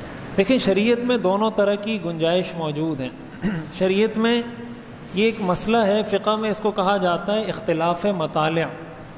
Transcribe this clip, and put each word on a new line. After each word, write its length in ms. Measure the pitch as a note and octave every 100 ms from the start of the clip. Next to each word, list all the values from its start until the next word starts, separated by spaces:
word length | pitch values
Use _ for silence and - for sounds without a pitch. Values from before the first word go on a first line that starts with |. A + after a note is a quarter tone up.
| - - - -
देखिए, 220 | G3 B3+
शरीयत 460 | - F#3+ G#3+ A#3+ A#3+
में 160 | B3
दोनों 280 | F#3 G3 A3
तरह 260 | G#3 G3+ G3+
की 220 | G3+ A3
गुंजाइश 560 | E3+ E3 E3 F3+ F#3 E3+
मौजूद 440 | D#3 D3 D#3+ D3
है। 100 | B2+ - - - F#3
<clears throat> 340 | F#3 D#3 -
शरीयत 400 | F#3 F#3+ A3 A3
में 260 | A3+ A#3+ A#3+ - - - - - - F3
ये 140 | A3
एक 120 | A3+
मसला 420 | G3 F3 - A3+ G#3
है, 180 | G#3
फ़िक़ह 340 | G#3 G3 G#3 G#3+
में 140 | A3
इसको 200 | G3 G#3+
कहा 260 | G3+ F#3 G3+
जाता 340 | F#3 E3+ F3
है 160 | G#3+ G#3
इख्तिलाफ़ 580 | D#3 - D#3+ E3 F3 G#3
मतला, 640 | F#3+ D#3 D#3+ D#3 E3 D#3 - - - -